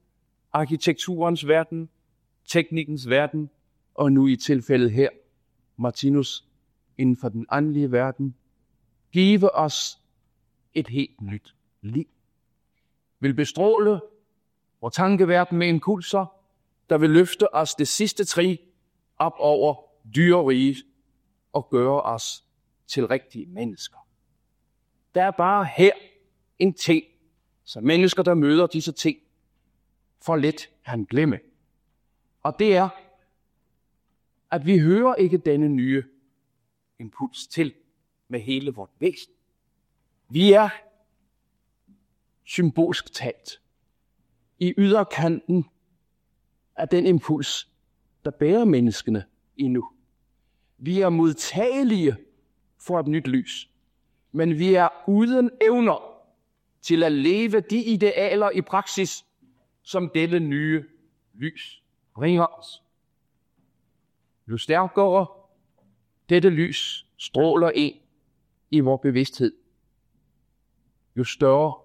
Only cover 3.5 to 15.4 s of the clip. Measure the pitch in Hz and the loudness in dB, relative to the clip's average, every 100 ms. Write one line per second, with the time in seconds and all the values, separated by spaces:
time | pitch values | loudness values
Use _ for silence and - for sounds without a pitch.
3.5 | _ _ _ _ - 143 135 135 127 - | _ _ _ _ -2 2 4 4 0 0
4.5 | 135 117 131 120 110 135 - _ _ _ | -2 0 0 0 0 -2 -4 _ _ _
5.5 | _ _ - 120 - 135 143 131 - _ | _ _ -8 -8 -4 0 0 -2 -8 _
6.5 | _ _ _ _ - 127 123 123 110 117 | _ _ _ _ -2 0 0 -4 -8 -4
7.5 | 139 151 147 143 123 131 127 139 123 _ | -2 -2 -2 -2 0 -2 -4 -8 -10 _
8.5 | _ _ _ _ _ _ 175 190 208 190 | _ _ _ _ _ _ 2 4 4 2
9.5 | - 151 - - - _ _ _ _ _ | 0 -2 -4 -8 -12 _ _ _ _ _
10.5 | _ _ 156 151 123 139 - 98 104 - | _ _ -8 -6 -4 -6 -8 -12 -12 -14
11.5 | _ _ _ 104 123 - _ _ _ _ | _ _ _ -8 -6 -8 _ _ _ _
12.5 | _ _ _ _ _ _ - 139 131 147 | _ _ _ _ _ _ -6 -4 -2 -4
13.5 | - 196 220 208 202 - _ _ _ _ | 0 2 4 2 0 -4 _ _ _ _
14.5 | _ _ _ 120 - 185 196 180 175 | _ _ _ -8 -2 2 2 4 2